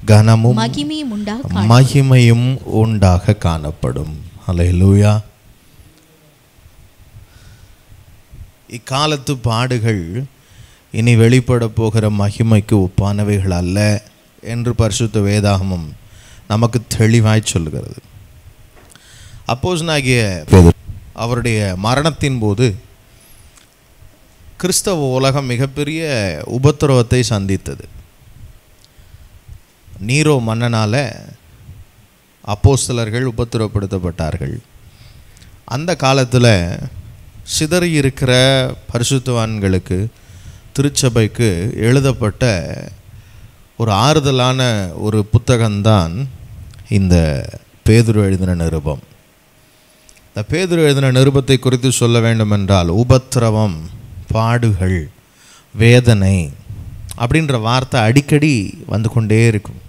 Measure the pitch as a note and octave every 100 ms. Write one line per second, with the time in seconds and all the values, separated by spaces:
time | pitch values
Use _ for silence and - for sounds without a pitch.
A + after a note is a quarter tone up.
0 | - G#2 G#2+ A2+ A2+ A3 A#3 C#4+ D4 D#4
1 | C#4+ G#3 G#3 A3 C#4 - G#2+ A#2 C3 C#3+
2 | C3+ B2+ A#2 A#2 B2 C3 - A2 A2 A2
3 | F#2+ F2 - G#2 F2+ D#2+ D2 E2 C2 C2
4 | D#2 D2+ E2 - - F2 F2 F2 F#2+ G2+
5 | G#2 G#2+ - _ _ _ _ _ - _
6 | _ _ _ _ _ _ - - - _
7 | - - - - - - - - _ -
8 | - - _ - - _ _ A2+ - C3
9 | D3+ D3 B2 C3+ A#2+ A2+ B2+ B2 A2 G#2+
10 | E2 G2+ C3+ _ _ - - _ _ G#2+
11 | A2+ A#2 A2+ B2+ B2 B2 A2+ G#2+ A2+ A2
12 | G#2+ G#2 G2+ G2+ A2+ A2 G2 G#2+ F#2 -
13 | G2+ G2+ G#2 G#2 F#2+ F2 F2+ F#2+ G#2 G#2
14 | - _ _ _ - A#2 A#2+ A#2 A2+ G#2
15 | A#2 A2 G2+ G#2 G#2 G2 F#2 F2+ D#2 -
16 | - - - - - G#2+ A2+ A2+ G#2 -
17 | A2 A#2 A2 A2 G#2 F#2 D#2+ C#2 - -
18 | _ - - - - _ - - - -
19 | - - - - - B2 F3+ F3+ E3 D#3
20 | B2+ B2 G#2+ F2+ D#2 G2 E2+ - - -
21 | - - A#2 B2 A#2+ A2 G#2 F2+ G#2 C3
22 | D#3 C#3 D3 C3 G#2+ G2+ B2 F#2 - _
23 | _ _ _ - - _ _ _ _ _
24 | - _ _ _ - - F3+ F#3+ - F3
25 | C#3 B2+ C3+ C3+ C3+ A#2+ C3+ C3+ D3 D#3
26 | D#3+ B2+ G2 D#2 - A#2+ C3+ D3+ D3 C3
27 | A#2 B2+ A#2+ A2 G2 F#2+ - C#2 - -
28 | - _ - - - - _ _ _ _
29 | - - - - - - _ _ - -
30 | G#2+ C#3 D#3 C#3+ A2+ A2+ A#2+ A2+ G#2+ A#2+
31 | C3 - - - - - - - - _
32 | _ _ _ _ - G2+ - C3+ - B2
33 | A2 A2+ C3 A2+ A#2+ A#2 G#2+ G#2+ G2 F#2+
34 | F2 E2 D#2+ F2 C2+ D#2+ _ - - -
35 | - - - - - - - A#2+ E3 E3
36 | C3+ C3+ B2 B2 A#2+ G2+ E2+ - - -
37 | - - - - - - D#3 F3+ F3 D#3
38 | C3+ B2+ B2+ B2 C3 C3+ C3 B2+ - A#2+
39 | A#2+ C3+ B2+ A#2+ A2+ A2 G2 F#2 - F2+
40 | A2+ - - - - - - - C#3 C3+
41 | C3 A#2 G#2+ - A#2 F2 G2+ - A2+ C3+
42 | C3+ A#2 G#2+ - B2+ F#2+ D2 - G1+ -
43 | - - - - - - - _ A2+ G2
44 | B2 D#3 C#3 C3 B2 C3 B2+ A2 F#2 D#2+
45 | G#2 G#2+ G2+ G#2+ - B2 A2+ G2+ G#2 G#2+
46 | E2 F2 C3+ - - - - - - G#2
47 | F#2+ F2 D#2+ C2+ - - _ _ - A2
48 | A2+ G#2+ G2 F#2+ F#2 F2 E2 D#2+ D2 C#2
49 | - - _ _ _ _ _ _ _ _
50 | _ _ _ - G#2+ D#3 F#3 E3+ D#3 C#3
51 | C3+ B2+ C3+ C#3 B2+ C3+ C3 B2 B2+ A#2+
52 | A#2+ A#2 A2+ A2+ G#2+ G#2 F#2+ G2 F2 F2+
53 | B2 C3 - B2+ A2+ G#2+ G#2+ D#2+ D#2+ -
54 | - - - A2+ A2+ A#2+ A#2 F#2+ F#2 F#2
55 | D2 - _ _ _ - _ G#2+ A2+ B2
56 | A#2+ G#2+ F#2+ F#2+ D#2 - - - - -
57 | - - A#2 D3+ D#3 B2 A2 B2+ C3 C3+
58 | A2 C3 C#3+ D3+ D#3 B2+ F#2+ G2 - G#2
59 | G#2+ A#2 A2 A2 A#2 G#2+ - -